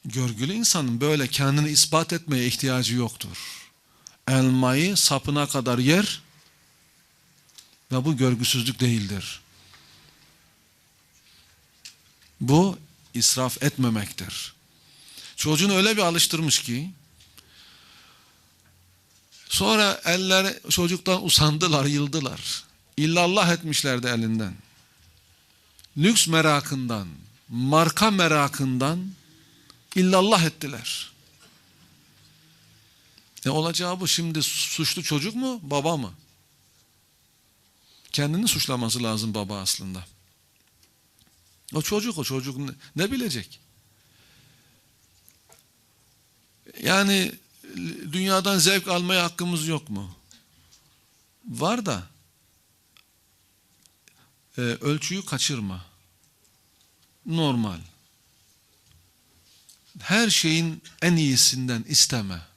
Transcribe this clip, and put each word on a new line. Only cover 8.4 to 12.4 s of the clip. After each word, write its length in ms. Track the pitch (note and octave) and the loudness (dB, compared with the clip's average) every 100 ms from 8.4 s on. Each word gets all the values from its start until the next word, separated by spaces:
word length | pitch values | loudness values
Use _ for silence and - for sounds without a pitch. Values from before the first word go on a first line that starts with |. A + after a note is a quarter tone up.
| B2 C3 A#2 A2 | 0 0 -2 0
değildir. 600 | B2 A#2 G2 G2 - - _ _ - - - - - _ _ _ _ _ _ _ _ _ _ _ _ - _ _ _ _ - _ _ _ _ _ | 0 0 -2 -8 -10 -14 _ _ -20 -20 -20 -20 -20 _ _ _ _ _ _ _ _ _ _ _ _ -20 _ _ _ _ -20 _ _ _ _ _